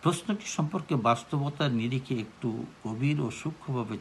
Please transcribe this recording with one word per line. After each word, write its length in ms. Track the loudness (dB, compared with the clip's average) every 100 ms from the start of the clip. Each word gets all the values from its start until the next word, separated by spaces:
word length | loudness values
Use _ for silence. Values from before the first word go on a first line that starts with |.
প্রশ্নটি 440 | 4 2 0 -4 -2
সম্পর্কে 500 | 0 0 0 0 2
বাস্তবতার 760 | 4 2 2 -2 -2 0 2
নিরিখে 440 | 2 2 0 -2 -4
একটু 460 | -4 -4 -4 -2 -6 -8 -6
গভীর 340 | 0 2 2
ও 100 | 0
সূক্ষ্মভাবে 680 | -2 -6 -8 -4 -2 -2 -6